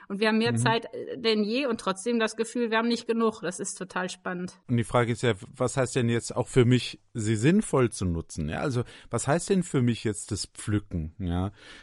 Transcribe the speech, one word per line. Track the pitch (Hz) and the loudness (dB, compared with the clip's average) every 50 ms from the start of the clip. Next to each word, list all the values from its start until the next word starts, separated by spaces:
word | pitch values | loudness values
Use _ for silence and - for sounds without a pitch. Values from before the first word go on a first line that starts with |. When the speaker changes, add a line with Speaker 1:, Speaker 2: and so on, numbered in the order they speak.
| - - | -12 -10
Speaker 1:
Und | 196 190 | -4 0
wir | 220 220 | 2 2
haben | 220 220 | 4 4
mehr | 226 240 | 2 2
Speaker 2:
Mhm. | - | 2
Speaker 1:
Zeit, | 113 123 - 226 226 226 - | 2 2 2 2 0 -2 -6
äh, | - - - 69 - | -10 -10 -10 -8 -8
denn | 131 226 226 220 214 208 | -2 0 2 2 2 2
je | 202 226 262 294 | 0 0 0 0
und | 247 226 226 | -2 -2 -2
trotzdem | - 190 185 - - 240 240 226 | -2 -4 -4 -2 -2 0 0 2
das | 220 214 220 | 0 0 -2
Gefühl, | - 220 226 - 247 240 220 | -4 -6 -4 -2 -2 0 2
wir | 220 220 | 2 2
haben | 226 233 | 2 2
nicht | 233 226 - | 0 0 -2
genug. | - 226 226 226 220 220 - | -2 0 2 2 0 0 -2
Das | 190 180 180 - | -6 -6 -6 -6
ist | 202 - - - | -8 -8 -8 -8
total | 190 185 - 185 185 185 | -12 -6 -6 -6 -4 -4
spannend. | - - _ 190 180 175 180 180 - - _ | -8 -8 _ -8 -6 -6 -8 -8 -10 -16 _
Speaker 2:
Und | - 123 | 0 0
die | 117 113 | 0 0
Frage | - - 123 120 110 | 2 2 2 2 2
ist | 117 - | 0 0
ja, | - 120 107 95 104 - - | 0 0 0 0 -6 -14 -4
was | - 127 120 - | -2 -2 0 0
heißt | 139 127 117 - | 0 -2 0 0
denn | 135 117 117 | 0 2 2
jetzt | 120 117 - - - | 0 0 -2 -4 -4
auch | 123 123 - | -4 -4 2
für | - 135 117 | 4 6 6
mich, | 120 127 120 - - - - _ _ - | 8 6 4 2 -2 -8 -14 _ _ -8
sie | 123 104 110 113 | -4 0 0 0
sinnvoll | 101 113 156 185 214 - - - 139 123 113 | 2 4 4 4 4 2 2 2 2 2 2
zu | - - 101 | 0 -2 -2
nutzen? | 90 82 82 80 - - - 76 73 | 0 0 -2 -4 -6 -6 -6 -4 -4
Ja, | - - | -4 -2
also | - 151 120 123 113 - - - - - | -2 -2 -2 -2 -4 -4 -10 -18 -10 -6
was | - 117 - 139 | -4 -2 0 0
heißt | 147 175 - - | 0 0 2 2
denn | 196 185 | 2 2
für | 165 - - 139 | 2 2 2 2
mich | 123 120 113 - | 2 2 2 0
jetzt | - 117 104 - - - | -2 -2 -4 -4 -6 -6
das | 104 92 - | -6 -6 -6
Pflücken? | - _ - - 107 104 104 - - - 85 78 80 - - | -10 _ -10 -4 0 0 0 0 -2 -4 -6 -6 -6 -8 -6
Ja, | 95 87 87 90 92 101 - - - - - - | -4 -2 0 0 -2 -2 -6 -10 -20 -20 -20 -20